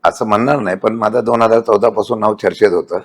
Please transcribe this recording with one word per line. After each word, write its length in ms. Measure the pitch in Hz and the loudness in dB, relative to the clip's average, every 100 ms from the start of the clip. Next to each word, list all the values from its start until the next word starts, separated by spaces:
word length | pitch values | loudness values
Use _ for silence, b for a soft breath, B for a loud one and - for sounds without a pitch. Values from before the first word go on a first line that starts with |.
असं 220 | 85 - 113 | -2 -2 -2
म्हणणार 320 | 104 127 147 | 0 0 -2
नाही, 180 | 101 95 | -2 -2
पण 160 | 110 | -2
माझं 280 | 113 107 123 | -2 -2 -2
दोन 180 | 117 117 | 0 2
हजार 180 | 113 113 | 4 2
चौदा 280 | 113 104 117 | 2 2 2
पासून 320 | 107 - 113 | 0 -4 -2
नाव 140 | 107 | -2
चर्चेत 380 | 107 98 87 104 | 0 -4 2 2
होतं. 260 | 87 - 92 | 2 -2 -8